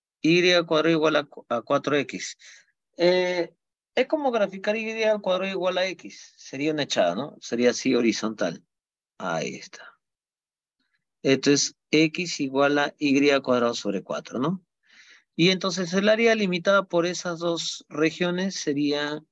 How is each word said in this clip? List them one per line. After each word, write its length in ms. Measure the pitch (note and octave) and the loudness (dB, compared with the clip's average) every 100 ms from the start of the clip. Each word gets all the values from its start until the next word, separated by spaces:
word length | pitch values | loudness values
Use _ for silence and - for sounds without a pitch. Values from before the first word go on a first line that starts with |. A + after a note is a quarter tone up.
| _ _ | _ _
Y 280 | D3+ F3 F3 F3 | 2 4 4 2
cuadrado 300 | E3+ D#3 D#3 | 2 2 2
igual 220 | E3 D#3 D3+ | 2 2 0
a 80 | |
cu-, 200 | D3 - - | -2 -12 -6
a 100 | A#2+ | -6
cuatro 340 | - C#3 C#3 C#3+ | 0 0 0 -2
X. 420 | C3 F#2+ - - - - _ _ _ - | -2 -8 -12 -16 -20 -20 _ _ _ 0
Eh, 580 | F3 F#3 F3+ F3+ E3+ _ _ _ _ | 2 4 0 -2 -6 _ _ _ _
es 120 | - C4 | -2 0
como 240 | D#4 C#4 | 0 0
graficar 460 | A#3 G3 F#3+ F#3+ A3 | 0 -2 -4 -4 -4
Y 240 | A3 A3 | -4 -2
al 180 | A3 G#3+ | 0 0
cuadrado 300 | G3 F#3 F#3+ | 0 -2 -2
igual 260 | G3 F3+ F3+ | -2 -2 -2
a 100 | F#3 | -4
X. 440 | F3 G3 - - _ | -6 -16 -20 -20 _
Sería 340 | - C3+ D3+ | -12 -4 -2
una 120 | D3+ | -2
echada, 300 | C3+ A#2+ F2+ | -2 2 2
¿no? 220 | F2+ D3 - | 0 -6 -12
Sería 280 | - A#2+ B2 | -8 0 2
así 240 | A2+ C3 | 2 0
horizontal. 720 | B2 A#2 G#2 A2 G#2+ F#2+ E2+ _ _ _ _ _ - | 2 2 0 -4 -4 -4 -6 _ _ _ _ _ -10
Ahí 340 | F#2+ D#2+ C2+ - | -6 -4 -6 -10
está. 440 | - - - _ _ _ _ _ _ _ _ _ _ _ _ _ | -16 -20 -20 _ _ _ _ _ _ _ _ _ _ _ _ _
Esto 280 | C#3 C3+ C#3 | 0 2 4
es 260 | C#3+ - - - | 2 0 -6 -2
X 500 | D3+ D#3+ D#3 E3+ - | 2 2 -2 -8 -6
igual 380 | C3+ C3+ C#3+ C#3+ | -4 0 2 2
a 160 | C#3+ - | -2 -2
Y 320 | D3 C3+ C#3+ C#3 | 2 4 4 2
cuadrado 320 | C3+ B2 A#2+ | 2 2 0
sobre 280 | A#2+ G2+ F#2+ | -2 -4 -6
cuatro, 360 | E2+ D2 - A2+ | -6 -10 -8 -4
¿no? 260 | C#3+ F#3+ _ _ _ _ - - _ - | -2 -4 _ _ _ _ -20 -20 _ 0
Y 140 | E3+ | 2
entonces 420 | F#3 F#3+ F3 F3 | 2 -2 -4 -2
el 160 | F#3+ G#3 | 2 4
área 260 | A3 A#3 | 4 4
limitada 500 | A3 G3 F3+ F3 G3 | 4 0 0 2 2
por 220 | G3 F3 E3+ | 2 0 0
esas 320 | F3 F3+ E3 | -2 -8 -4
dos 460 | E3+ E3 E3 - - | -4 -4 -6 -10 -8
regiones 680 | D3 D#3 D#3+ F3 F3+ F#3+ - | -2 0 0 -2 -2 -4 -4
sería 680 | - C#3+ D3 C#3+ D3 D3+ - | -4 -2 0 -2 -4 -6 -12